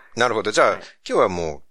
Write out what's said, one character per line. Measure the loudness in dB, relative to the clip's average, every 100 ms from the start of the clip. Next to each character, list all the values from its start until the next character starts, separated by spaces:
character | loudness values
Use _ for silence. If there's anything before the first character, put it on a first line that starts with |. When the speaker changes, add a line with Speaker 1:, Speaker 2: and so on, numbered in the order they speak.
| -12 -2
Speaker 1:
な | 0
る |
ほ | 0
ど。 | -2
じ | 2
ゃ | 2
あ、 |
Speaker 2:
は | 2
い。 | -6 -18 -4
Speaker 1:
今 | 0
日 |
は | 0
も | 0 -4 -8
う | -8